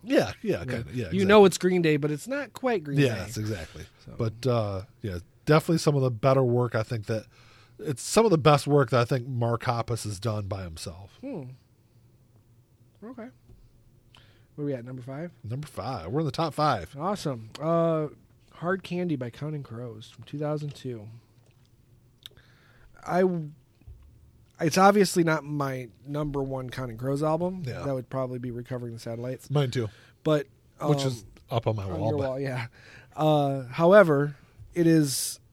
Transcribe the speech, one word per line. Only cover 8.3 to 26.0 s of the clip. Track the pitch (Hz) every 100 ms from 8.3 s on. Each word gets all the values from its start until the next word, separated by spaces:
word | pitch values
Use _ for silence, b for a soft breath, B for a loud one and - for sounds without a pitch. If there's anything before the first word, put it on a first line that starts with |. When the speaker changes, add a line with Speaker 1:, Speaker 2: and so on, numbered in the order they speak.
Speaker 1:
the | 165
best | 143 147 143
work | 143 131
that | 127
I | 120
think | 135 123
Mark | 123 117 117
Hoppus | - 117 113 117
has | 107 98
done | 113 107 98
by | 98
himself. | 92 80 - 85 98 -
Speaker 2:
Hmm. | 269 233 127 131 _ _ _ _ _ _ _ _ _ _ _ _ _ _
Okay. | 214 254 233 _ _ - - _ _ _ _ b b b b
Where | - 147
we |
at, | 131
number | 120 131
five? | 120 135 175 -
Speaker 1:
Number | 104 120 151
five. | - 101 131 80
We're | 127
in | 160
the |
top | - 165
five. | 139 151 117 80 139
Speaker 2:
Awesome. | 165 208 160 123 110 -
Uh, | 156 170 165 160 151 - _ _ _
Hard | - 160 190
Candy | - 175 180 147
by | 123
Counting | - 147 151
Crows | 131 113 123 107 -
from | -
two | 113 143
thousand | 147 151 147
two. | 135 131 120 104 113 _ _ _ _ _ _ _ _ _ _ - b b b b b b -
I | - 170
w-, | 185 175 151 151 _ _ - - - - - _ _ _
it's | 170 185
obviously | 190 208 185 185
not | 165 156
my | 143 147 143 131 123 95